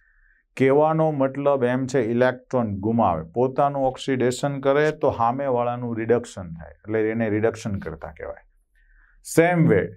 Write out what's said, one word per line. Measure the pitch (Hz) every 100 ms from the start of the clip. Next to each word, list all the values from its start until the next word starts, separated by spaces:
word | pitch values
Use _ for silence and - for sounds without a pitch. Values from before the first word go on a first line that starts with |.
| _ _ _ _ _ -
કહેવાનો | 131 143 156 160 160
મતલબ | 143 135 131 143 139
એમ | 120 127 127
છે | 139
ઇલેક્ટ્રોન | 110 120 127 127 - 127 113 98
ગુમાવે, | 101 117 101 80
પોતાનું | 82 117 131 135 143 139 131
ઓક્સિડેશન | 131 - 131 120 123 143 139
કરે | 135 143 156
તો | 151 139
સામેવાળાનું | - 117 135 139 120 120 123 120 110
રિડક્શન | 113 120 120 - 87
થાય, | 82 80
એટલે | - 104 110 107
એને | 113 113
રિડક્શન | 104 110 - 117 98
કરતા | 80 80 78
કહેવાય. | 78 - - _ _ _ _ _ _ _ _ -
Same | - 170 170 151
way, | 101 87